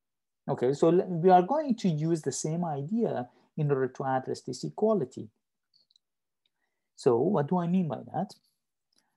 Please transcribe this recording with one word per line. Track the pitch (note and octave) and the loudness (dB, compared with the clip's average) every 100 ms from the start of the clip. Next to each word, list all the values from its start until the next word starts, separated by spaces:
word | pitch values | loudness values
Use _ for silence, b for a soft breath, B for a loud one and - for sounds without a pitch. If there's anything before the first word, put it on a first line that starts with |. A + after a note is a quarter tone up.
| _ _ _ _ - | _ _ _ _ -8
Okay, | C#3+ B2 | -2 -2
so | C#3+ E3+ | 2 4
l-, | F3 F#3 | 4 2
we | E3+ F#3 | 2 6
are | F3+ | 6
going | F3+ D4 D4 A3 | 6 0 0 -2
to | G3 | 0
use | D3+ D#3 E3 | 0 0 -2
the | D3 | -2
same | - D#3+ D#3+ F3 | -6 -4 -4 -4
idea | C#3+ C#3+ A3 G3+ B2 B2 b b - | -6 -4 -2 -2 -2 -8 b b -4
in | D3 | 0
order | C3+ C3 | 0 0
to | - | -4
address | C3+ C3 C3 B2 | -2 -2 -2 -8
this | - B2+ | -8 -8
equality. | D3 - G#3+ G#3+ B2+ - - _ _ _ _ _ _ _ _ _ _ _ _ _ _ _ _ - | -10 -2 0 0 -2 -8 -16 _ _ _ _ _ _ _ _ _ _ _ _ _ _ _ _ -2
So | - A#2 | 2 4
what | D#3 G3+ C#3+ | 2 0 0
do | F3+ | -2
I | E3+ | 0
mean | F#3 E3+ | 0 -2
by | B2+ A#2+ | -6 -8
that? | D3 G#3 - _ _ _ _ _ _ _ | -8 -8 -12 _ _ _ _ _ _ _